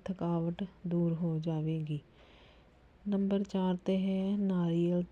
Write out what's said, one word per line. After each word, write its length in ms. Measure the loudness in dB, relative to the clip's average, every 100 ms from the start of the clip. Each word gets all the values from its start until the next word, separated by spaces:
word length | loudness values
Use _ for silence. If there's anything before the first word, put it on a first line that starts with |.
| -4
ਥਕਾਵਟ 580 | -4 -2 0 0 -2 -8 -8 -2
ਦੂਰ 260 | 0 2
ਹੋ 240 | 0 0 -2
ਜਾਵੇਗੀ। 600 | -2 -2 -2 -2 -4 -6 -8 -20 -20 -20 -20 -20 -20 -20 -20 -10 -2
ਨੰਬਰ 380 | 0 2 0
ਚਾਰ 320 | 0 0 0 0
'ਤੇ 220 | 0 0
ਹੈ 380 | 2 0 0 0
ਨਾਰੀਅਲ 680 | 2 2 2 2 2 2 0